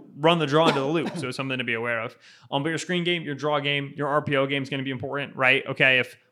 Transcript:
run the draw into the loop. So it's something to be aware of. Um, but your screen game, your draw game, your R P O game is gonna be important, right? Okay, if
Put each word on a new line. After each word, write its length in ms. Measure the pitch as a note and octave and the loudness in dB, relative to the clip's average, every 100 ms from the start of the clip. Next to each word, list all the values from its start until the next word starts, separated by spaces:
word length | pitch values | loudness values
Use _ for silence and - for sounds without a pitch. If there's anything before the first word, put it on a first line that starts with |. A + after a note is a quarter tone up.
| - - | -10 0
run 200 | D#3 E3+ | 2 4
the 80 | D3 | 4
draw 220 | D3+ E3 | 4 4
into 140 | C#3 | 2
the 40 | C3+ | 0
loop. 320 | E3 C3 E3+ | 0 -2 -4
So 120 | C3 | -6
it's 80 | B2+ | -6
something 200 | C3+ C3 | -6 -4
to 60 | |
be 120 | A#2+ A2+ | -2 -2
aware 260 | A#2+ A#2 | -2 -4
of. 160 | A#2+ - - - - | -6 -10 -20 -20 -6
Um, 100 | C#3 | -2
but 60 | D3+ | -2
your 80 | D#3 | -4
screen 280 | - F3+ E3+ | -2 -2 0
game, 180 | F3 | -2
your 120 | D3 C3+ | -4 -4
draw 260 | D3 D3 | -2 0
game, 320 | C#3+ C#3+ C#3 C#3+ | 0 -2 -4 -4
your 140 | C#3+ | 0
R 120 | D3 | 0
P 140 | D3 C3+ | 2 2
O 100 | C3+ | 2
game 160 | C#3+ | 0
is 80 | C3+ | -2
gonna 140 | C#3 | -4
be 80 | C3+ | -4
important, 420 | B2+ C#3 C#3+ C#3 - | -6 -6 -6 -6 2
right? 280 | B2+ C3+ - | 4 4 2
Okay, 340 | C3+ C3+ B2+ | 2 4 4
if 180 | A#2+ - _ | 0 -8 _